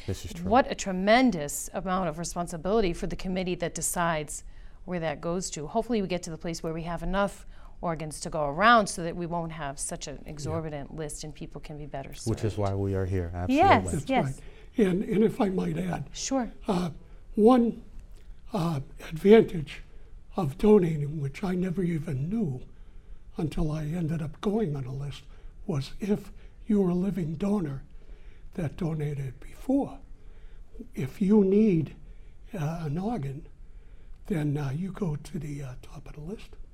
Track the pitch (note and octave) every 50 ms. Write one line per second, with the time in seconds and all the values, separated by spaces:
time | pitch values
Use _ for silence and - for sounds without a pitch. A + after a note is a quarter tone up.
0 | - - F#2 - - - - E3+ F3 F#3+ A3 C4 - - - - - G3 F#3 F#3
1 | F#3+ G#3 A3 B3+ C4 A#3+ F#3 D#3+ C#3+ C#3+ - - - - - G3 E3 F#3+ F#3 F#3
2 | F3 D#3+ D3 E3+ E3+ - - F3+ E3+ - F3 D#3+ D3+ F3+ G#3+ A#3 G3+ F3 E3 -
3 | G3+ E3 F3 - - F#3+ F#3 F#3+ F#3 F3+ F3+ F3 E3+ D#3+ - E3 D#3+ - - F3+
4 | E3+ E3+ E3 D#3 D3+ - - - - - - - - - - - - F#3 F3+ F3
5 | D#3+ D#3 D3 F3+ E3 E3+ F3 F#3+ F3 - - D#3+ C#3+ D#3 - A3+ A3 - A#3+ G#3+
6 | F#3+ D#3 F3+ F3 - E3+ D#3+ D#3 - F3 E3 - F3+ E3 D#3+ E3+ D#3 F3 E3+ E3
7 | - - F#3 G3+ G3+ F#3+ - - - - - - - - - - - F3 E3 C#3+
8 | D#3+ D#3 C#3+ - - E3 E3 D#3 D3 C#3+ C#3 E3+ G#3 A#3 A#3+ A3+ G3 - - F#3+
9 | D#3+ E3+ - F3 F3 D#3+ E3+ E3+ E3 D#3+ D#3 E3 D3 C#3 C#3 - - - F3 -
10 | - D#3 C3+ - - - D3+ D3 - D#3 D#3+ E3 D#3+ D#3+ D3+ C#3+ - - - D#3
11 | D#3 D3 - - D#3 D3+ - - D#3+ - - D3 - - D3+ D3 D3+ C#3 - C#3
12 | C3+ - C#3+ - - A2+ G#2+ - A2 G#2 - G#2+ G2+ G2 G2 G2 G2 G2 G2 F#2+
13 | F#2+ F#2 G2 F#2 E2+ E2 F2 F2 F2+ - C4 D4+ F#4 G4 D#4 G3+ F#3+ - - C#3+
14 | - - C4 A#3+ D3 C3 - - - - - - - - - - G#3 F#3 F3 F#3+
15 | A#3+ - F#3+ G3+ A3+ F#3+ - - A3 F#3+ F#3+ F3+ F3 F3 D#3 E3 F#3 F3 E3 -
16 | C#3 - - - - - C4+ C4 A#3 F3 - - - - F#3+ F3 F3+ D#3+ - -
17 | - - - - - - - G#3+ G#3 A#3+ C4 A#3+ A#3 A3 - - - - - -
18 | - - - - - - - - - - - G3 D#3+ E3+ D#3+ C3+ C3+ - - -
19 | - - E3 D#3 - G3 A3 A3+ F3 - - E3 C#3 - - - - - - -
20 | - - - - - - - G#3 E3+ C3+ - - G#3+ G#3 G#3+ G3+ F3+ D#3+ D#3+ D3
21 | D3 C#3 D#3 D#3 C#3 C3+ - - - F3+ F#3 F3+ F#3+ F#3 D#3 G3 F3+ E3+ E3+ D3+
22 | D3+ F3+ C3+ B2+ C#3+ F3 G#3+ A#3 G3+ C#3+ B2+ B2+ - - - - - - - -
23 | - - - - - - - - E3+ C#3+ - F3 E3 D3+ D3+ D#3+ D3+ D3 E3 F3+
24 | E3 D3 E3 D3+ D#3+ C#3 - - - G#3 G3 A#3 G#3+ D3+ D3 C#3 B2+ B2+ C3 C3+
25 | C#3 C#3+ - - - - - - - - - - - - E3 C3+ C3+ - - -
26 | A3 F#3+ G#3 - - - - - - - - - - - G#3 G3+ F#3+ F3 F3 F3+
27 | F#3 G3+ E3 F#3+ D#3+ D3+ E3 - G3+ G3 G#3 G#3 E3 C#3+ C3+ C3+ - - - -
28 | - - - - - - - - - - - F#3 E3 C3+ - - F3+ D#3 D#3+ D#3
29 | D3 D3 D3 C#3 C#3 B2+ - - - - - - - - C4+ C#4+ A#3 - - -
30 | - - - - - - - - - - - - - - - - - - - -
31 | C#3 C3 - - G3+ F#3 G#3+ G#3+ F#3+ F#3+ G3 G#3 A3 G#3+ F3 E3 C#3+ - - -
32 | - - - - - - - - - - - F3+ C#3+ D#3 E3 E3+ D#3+ C#3+ C#3+ F3
33 | F#3+ A3+ B3 F3+ C3+ C3+ C3 D#3 - - - - - - - - - - - -
34 | - - - - - - G3+ D#3 D3+ D3 C#3 D3 C#3+ C3+ C3+ D#3+ G3 F#3 - -
35 | G#3 D#3+ D3 C#3 - - D3+ D3+ D3 D3 C#3+ C#3+ C#3+ B2+ B2+ - - - - D3
36 | - - - D3+ D3 E3+ A3 A3+ - - - - - -